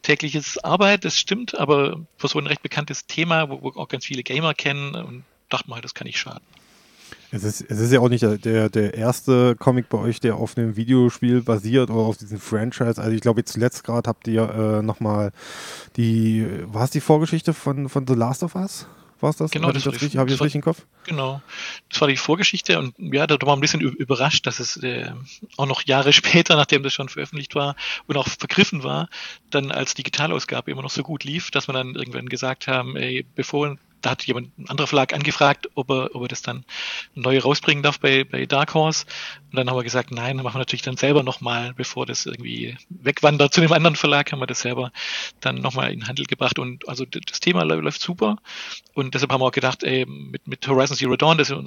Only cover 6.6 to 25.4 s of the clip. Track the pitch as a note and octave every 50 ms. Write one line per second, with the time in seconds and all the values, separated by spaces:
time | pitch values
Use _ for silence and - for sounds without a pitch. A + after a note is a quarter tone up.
6.6 | _ _ _ _ _ _ _ _ - - - - - - - G#2 F#2+ G#2+ G#2 -
7.6 | - - G#2+ G#2 A2+ A#2+ C3 B2+ A#2+ B2 B2 A#2 A#2+ G#2+ G#2+ G2+ - A2+ A2+ A2+
8.6 | G#2+ G#2+ - A2 G#2 G2+ - A#2 A2 B2 A#2+ - - - B2+ B2 B2 B2 A#2+ -
9.6 | - C3+ B2+ B2+ A#2 _ - G#2+ G#2+ A#2+ A2+ - - A#2 G#2+ F#2 A2+ G#2+ - B2
10.6 | A#2 A2+ G#2 G#2 A#2+ A#2 C3 B2+ B2 B2 - - - B2 B2 B2+ A#2 A#2+ A2+ G#2
11.6 | G2 A2 A#2+ C3+ B2+ - A2 A2+ A2 A2+ G#2 - A2 G2 G#2+ G#2 - - A2 G#2
12.6 | A2 B2 - - B2+ A#2 A2+ - G2+ A2+ A2+ A2 - A#2+ A2+ G#2+ - - - G#2+
13.6 | A#2+ B2+ - - - - A#2 A#2 A2+ A#2+ A2 _ - A2+ A2 A2 A2+ G#2+ G#2+ A2
14.6 | A2 G#2+ G#2+ G#2+ G#2+ A2 G#2+ - A2+ G#2+ G#2 G#2 G#2 G2+ - - - - - -
15.6 | - - - - - - _ - A#2+ A2+ A2+ A2+ A2 A2 A2 A2 A2+ - - -
16.6 | F2 F2+ G#2 G#2+ B2 C3 - D3+ - - D#3 D3+ D#3+ - - D#3+ - - D#3 -
17.6 | - C#3+ C#3 C#3 C#3+ C3 - C#3+ C3 B2+ C3 A#2 A2+ A#2+ C3+ - F3+ E3 - F#3
18.6 | F#3+ G3 - - - - - - - _ _ _ - D3 D#3 - D#3+ D#3 - D#3
19.6 | D#3+ E3+ D#3 C#3 - C#3 B2 B2 C#3+ D3 - C3 C3 B2+ C3+ C3 D3 D3+ C#3 D3
20.6 | - E3 E3 - - _ _ _ _ - E3+ C#3+ C3+ C3 C3+ C#3 - - - -
21.6 | - - - - _ _ - - D#3+ C#3+ C3+ C3 - - D3+ F3+ G3 - - F3+
22.6 | - - F3 E3 C#3+ B2+ - _ G3 D#3 C3+ C#3 D#3 D#3 D3+ C3 C3 C#3 C#3+ C#3
23.6 | C#3+ C#3+ - D#3 D#3 C3+ A#2+ - C#3+ B2 C3+ A#2 C3 D3+ - - - C3+ A#2 -
24.6 | B2 - - - C#3 B2+ A#2+ B2 A#2+ - - A#2+ C3 C3+ - -